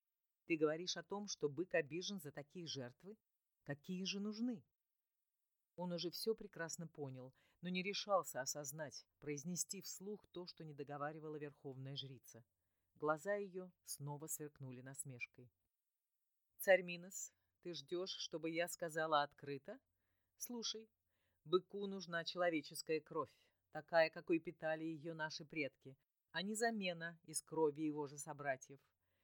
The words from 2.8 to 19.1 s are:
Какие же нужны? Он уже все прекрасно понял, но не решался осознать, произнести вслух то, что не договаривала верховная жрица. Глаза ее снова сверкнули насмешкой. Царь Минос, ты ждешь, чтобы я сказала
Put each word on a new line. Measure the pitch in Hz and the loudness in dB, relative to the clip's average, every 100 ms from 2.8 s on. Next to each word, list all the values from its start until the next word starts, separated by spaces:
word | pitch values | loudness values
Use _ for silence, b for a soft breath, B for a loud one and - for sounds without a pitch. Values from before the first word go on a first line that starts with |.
| 123 - 185 220 _ _ _ _ | -6 -10 -16 -18 _ _ _ _
Какие | - 143 - 185 | -8 -6 -4 -4
же | 185 196 | -2 -2
нужны? | 208 214 247 208 - _ _ _ _ _ _ _ _ _ _ - | -2 -2 -2 -2 -8 _ _ _ _ _ _ _ _ _ _ -4
Он | 180 | -2
уже | 175 170 | 0 0
все | - 220 220 | -2 0 0
прекрасно | 208 170 165 - 165 | -2 -6 -4 -4 -8
понял, | - 139 131 127 - b b | -6 -6 -6 -12 -16 b b
но | 180 | -2
не | 180 | 0
решался | 185 196 208 185 151 127 | 0 -2 6 6 6 -2
осознать, | 135 147 143 151 147 - - _ | -2 -2 -4 -6 -6 -8 -16 _
произнести | 143 147 165 175 - 196 | -4 -4 -2 -2 -2 -4
вслух | - - 190 208 - | -8 -8 -6 -8 -8
то, | 175 180 | -10 -10
что | - | -12
не | 160 | -12
договаривала | 143 143 143 147 156 156 151 | -10 -8 -4 -4 -4 -8 -8
верховная | 147 143 143 131 135 139 | -8 -10 -10 -8 -8 -6
жрица. | 135 127 - 113 - _ _ _ _ - | -8 -10 -18 -20 -20 _ _ _ _ 0
Глаза | 147 156 196 208 | 4 4 4 2
ее | 202 180 185 - - | 0 -6 -10 -12 -12
снова | - 143 147 156 | -6 -6 -6 -4
сверкнули | - 151 - 131 123 | -4 -6 -8 -10 -10
насмешкой. | 127 139 139 120 - - 123 _ _ _ _ _ _ _ _ _ _ - | -10 -8 -8 -6 -8 -10 -20 _ _ _ _ _ _ _ _ _ _ 0
Царь | - 185 | 8 8
Минос, | 180 175 180 - - _ _ _ 175 | 8 -6 -8 -10 -12 _ _ _ -8
ты | |
ждешь, | 156 139 175 190 | -6 -2 -2 -2
чтобы | - - 165 160 | -4 -4 -2 0
я | 165 170 | 2 0
сказала | - 170 156 160 | 0 -4 0 4